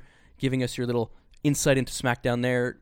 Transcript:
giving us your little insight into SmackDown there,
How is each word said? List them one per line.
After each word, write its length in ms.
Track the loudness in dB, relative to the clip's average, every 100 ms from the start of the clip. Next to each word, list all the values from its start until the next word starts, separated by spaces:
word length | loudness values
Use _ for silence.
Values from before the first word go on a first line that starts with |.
| -10 _ -20 -4
giving 240 | -2 0
us 140 | -2 -2
your 80 | -2
little 260 | -2 -2 -8 _ -2 0
insight 320 | 2 2 2
into 160 | 0
SmackDown 480 | -2 -2 0 0 0
there, 360 | 0 0 -2 -4